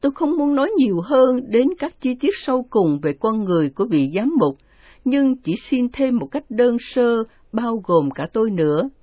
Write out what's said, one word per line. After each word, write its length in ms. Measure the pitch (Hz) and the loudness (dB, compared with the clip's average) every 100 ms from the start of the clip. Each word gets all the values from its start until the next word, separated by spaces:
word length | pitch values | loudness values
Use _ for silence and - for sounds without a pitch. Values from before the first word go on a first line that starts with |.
Tôi 120 | 277 | -2
không 220 | 269 311 330 | -2 -2 0
muốn 180 | 285 | 0
nói 160 | 285 294 427 | 0 0 2
nhiều 240 | 254 175 | 2 0
hơn 460 | 180 277 262 254 - | 0 4 4 2 0
đến 180 | 220 262 370 | 2 2 -2
các 140 | 302 - | -8 -4
chi 140 | 254 254 | -6 -2
tiết 100 | 285 | -2
sâu 340 | 403 - 254 254 | -4 -2 -4 0
cùng 280 | 226 175 147 | 0 2 0
về 100 | 156 151 | -2 -2
con 240 | 220 220 | -4 -2
người 260 | 196 175 151 | 0 0 0
của 140 | 143 | -2
vị 260 | 202 160 135 | 0 0 0
giám 180 | 170 240 320 | 0 0 2
mục, 180 | 151 139 _ _ - - | 0 -2 _ _ -20 -8
nhưng 320 | - 277 269 254 | -2 2 2 0
chỉ 160 | - - | -4 -6
xin 300 | - 254 247 | -2 -2 -2
thêm 240 | - 269 240 | 0 0 0
một 100 | 135 | -2
cách 180 | 294 - | -8 -8
đơn 280 | 220 240 240 | 0 2 2
sơ, 440 | - - 240 233 220 _ _ | -4 0 0 0 -4 _ _
bao 300 | 220 233 226 | -6 -4 -6
gồm 260 | 190 175 143 | 0 2 2
cả 160 | 131 147 | -4 -6
tôi 180 | 226 220 | -2 -2
nữa 400 | 190 156 147 262 - | 0 0 0 -2 -6